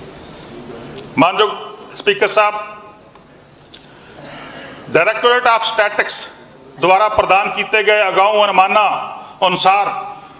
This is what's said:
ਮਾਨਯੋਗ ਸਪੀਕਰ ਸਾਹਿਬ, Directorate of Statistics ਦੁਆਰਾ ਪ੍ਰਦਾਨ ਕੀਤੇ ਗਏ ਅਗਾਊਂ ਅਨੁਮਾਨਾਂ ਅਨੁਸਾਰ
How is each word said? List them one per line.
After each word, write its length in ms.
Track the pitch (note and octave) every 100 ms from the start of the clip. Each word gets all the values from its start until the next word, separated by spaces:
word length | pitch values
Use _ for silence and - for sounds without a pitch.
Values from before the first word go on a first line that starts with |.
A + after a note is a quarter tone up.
| - - - - - - - - - - - -
ਮਾਨਯੋਗ 320 | E3 G#3+ G#3 - - - - -
ਸਪੀਕਰ 320 | G3+ G3 G#3
ਸਾਹਿਬ, 280 | G#3+ G#3 G#3 - - - - - - - - - - - - - - - - - - - - - - -
Directorate 520 | D#3 F#3 A3 A#3+ B3 A#3+
of 160 | A3+
Statistics 680 | A3+ - G#3 G#3+ G#3 - - - - - - -
ਦੁਆਰਾ 300 | E3 F#3+ G#3+
ਪ੍ਰਦਾਨ 400 | G#3+ F3 F#3+ A#3
ਕੀਤੇ 340 | G#3 G3 G#3+
ਗਏ 240 | G3+ G#3+ G3
ਅਗਾਊਂ 360 | F3 G3+ G#3+
ਅਨੁਮਾਨਾਂ 720 | G3+ F#3 F#3+ G#3+ G3 C3+ - - - - F#3
ਅਨੁਸਾਰ 580 | F3+ F#3+ G3+ G3 - - - - -